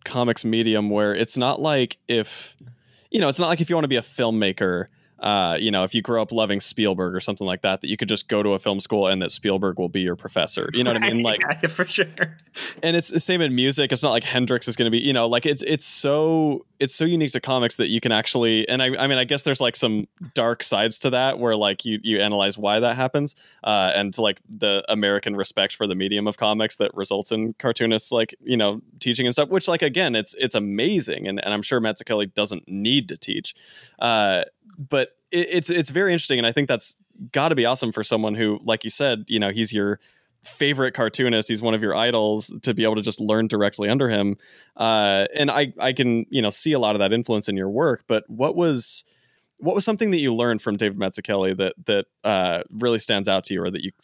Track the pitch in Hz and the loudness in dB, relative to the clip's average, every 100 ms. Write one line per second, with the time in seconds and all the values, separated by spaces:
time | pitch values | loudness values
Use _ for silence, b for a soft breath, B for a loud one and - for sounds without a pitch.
0 | - 127 120 - 113 113 113 107 104 104 | -6 -2 -2 -2 -2 0 2 2 2 2
1 | 104 98 113 131 123 139 151 143 123 - | 2 0 -2 0 0 0 0 0 0 -4
2 | - 117 104 - - - b b b b | -2 -2 -2 -8 -16 -20 b b b b
3 | b 226 151 135 170 165 165 170 147 123 | b 0 2 2 0 0 0 0 2 0
4 | - - 117 113 98 92 95 90 92 b | -2 -2 0 2 0 0 0 0 -4 b
5 | b _ - 101 87 80 110 98 95 117 | b _ 0 2 2 0 0 0 0 -2
6 | 113 113 107 113 107 101 - - 104 92 | -2 -2 0 0 0 0 -2 0 0 2
7 | 90 92 - 98 98 92 98 95 - 107 | -2 -4 -6 -6 -4 -2 -2 -2 -4 -4
8 | 107 107 - 107 104 95 107 98 - 107 | -2 -2 0 0 2 0 0 -2 -2 0
9 | 95 95 87 - 104 95 98 87 90 95 | 2 2 -2 -2 0 0 0 -2 -2 -2
10 | 90 87 - - - - - 117 123 113 | -2 -4 -4 -2 -2 -2 -2 0 0 2
11 | 104 117 117 107 143 151 160 - 180 - | 0 0 0 0 -2 -2 -2 -2 -2 0
12 | 170 - 165 - _ B B B 165 170 | -2 -2 -6 -6 _ B B B 0 0
13 | - 165 - 180 151 123 131 139 139 135 | 0 -2 0 0 2 2 2 2 0 2
14 | 143 117 - 127 123 123 - 113 117 120 | 2 0 0 0 2 0 -2 0 2 2
15 | 139 127 117 120 151 143 - 151 - - | 2 2 2 2 0 -2 -2 -2 0 -2
16 | 143 147 156 160 151 135 - _ 139 - | 0 2 2 2 2 -2 -6 _ -2 0
17 | 165 170 147 123 - 127 117 - 92 113 | 2 2 0 -2 0 2 2 0 0 0
18 | 120 110 107 123 117 110 107 127 127 127 | 2 0 0 0 2 2 2 0 0 0
19 | 139 131 123 143 147 135 123 - 120 107 | 0 2 0 0 0 0 0 0 0 0
20 | - _ 139 - 117 117 - 101 113 - | -2 _ -8 -2 0 0 -2 0 0 0
21 | 135 123 131 131 120 107 104 98 120 110 | 0 0 0 0 0 2 2 0 -4 -4
22 | 107 107 104 104 98 101 104 107 120 123 | 0 0 2 2 0 0 0 2 2 0
23 | 131 147 143 - B B - 104 92 85 | 0 0 -2 -6 B B 0 2 2 2
24 | 101 95 107 95 _ 104 107 98 - 107 | -2 0 -2 -2 _ -4 0 0 0 0
25 | 101 101 110 101 95 - 98 - 104 92 | 2 2 0 -4 -4 0 -2 -2 -4 -2
26 | 98 104 104 - 107 107 110 - 101 - | -2 0 -2 0 0 2 -2 0 -2 -2
27 | 98 101 101 110 110 110 123 - 113 110 | -4 -4 -2 -4 -4 -4 -4 0 0 0
28 | - 120 113 - 120 123 101 110 - - | 0 -2 -2 -6 -2 0 0 -2 -10 -8
29 | 123 120 123 123 143 185 - 170 151 143 | -4 0 0 0 0 0 0 0 0 0
30 | 170 113 104 - 123 113 104 101 151 196 | 0 0 -2 -4 -2 -2 -2 0 0 0
31 | 107 76 98 98 - 104 101 127 113 104 | -2 -4 -4 -6 -4 -4 -2 0 0 -4
32 | - 107 101 - 104 95 - 98 107 139 | -4 -2 -2 -2 -2 -4 -8 -4 0 0
33 | 98 - - - - - B B B B | -2 -8 -6 -6 -8 -14 B B B B
34 | 120 113 101 92 - - - - 135 139 | 0 2 2 2 -2 -10 -20 -16 -4 -2
35 | 127 _ _ 175 175 175 165 175 135 147 | -2 _ _ -2 0 0 0 0 0 0
36 | 196 170 - 131 117 131 139 117 - - | 0 0 2 2 2 2 0 0 -4 -12
37 | _ - 117 139 160 143 117 131 117 110 | _ -18 -4 0 2 4 2 2 -2 -4
38 | 107 113 107 104 107 107 107 110 113 - | -2 0 0 0 0 0 0 -2 -2 -2
39 | 139 113 - 110 101 107 110 110 101 101 | 0 -2 -2 0 0 0 -2 0 0 -2
40 | b b b b - - 143 135 131 127 | b b b b -20 -2 0 2 0 0
41 | 113 - 127 113 107 110 117 110 104 82 | -2 2 2 2 0 -2 0 0 0 2
42 | 120 117 107 107 - - - 104 110 107 | 2 2 2 0 -4 -6 -4 0 2 2
43 | 107 - 107 110 110 107 101 - 104 131 | -2 -4 0 2 2 2 0 0 0 2
44 | 127 104 101 101 B B B - 113 110 | 2 2 0 -2 B B B -4 0 4
45 | 101 98 98 151 143 123 139 - 127 131 | 4 2 2 0 0 2 0 -2 -2 0
46 | 123 117 113 135 107 - 160 143 110 107 | 2 2 0 0 0 0 0 2 2 2
47 | 98 117 120 110 104 98 95 110 160 120 | 2 2 0 -2 0 -2 -2 0 0 0
48 | - 113 - 113 143 170 170 131 - - | 0 -2 -2 -2 0 2 2 2 0 -2
49 | - b b b b _ 156 196 208 214 | -6 b b b b _ -2 0 0 0
50 | 214 175 135 113 120 107 - 104 107 101 | 0 2 2 2 2 0 -2 -2 -2 -2
51 | 95 - - 101 95 92 95 - 101 101 | -4 -4 -2 0 0 0 -2 -2 0 0
52 | - _ 107 95 90 85 - 107 120 113 | 0 _ 0 2 2 -2 -6 -2 0 0
53 | - 104 98 95 - 95 90 92 95 - | 0 0 2 0 0 -2 -2 -4 -8 -12